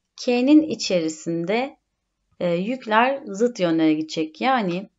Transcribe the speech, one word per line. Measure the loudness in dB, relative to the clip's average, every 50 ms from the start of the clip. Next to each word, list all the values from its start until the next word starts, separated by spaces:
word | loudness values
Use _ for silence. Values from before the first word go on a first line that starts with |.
| _ _ _ -8 -2
K'nin | -2 0 2 4 6 6 6
içerisinde, | 6 4 -4 -6 -4 -2 -2 0 -2 -2 -6 -8 -6 -4 -4 -4 -2 -2 -2 -2 -2 -6 -10 _ _ _ _ _ _ _ _ _ _ _ _ -4
e, | -2 -2 -2
yükler | -2 -2 -4 -6 -6 -4 0 2 2 2 2 0 -4 -8
zıt | -8 -2 0 0 0 0 0
yönlere | 0 0 2 2 4 2 2
gidecek. | 0 -2 -6 -4 -6 -6 -6 -6 -4
Yani | 0 0 0 0 0 -2 -4 -4 -8 -10 _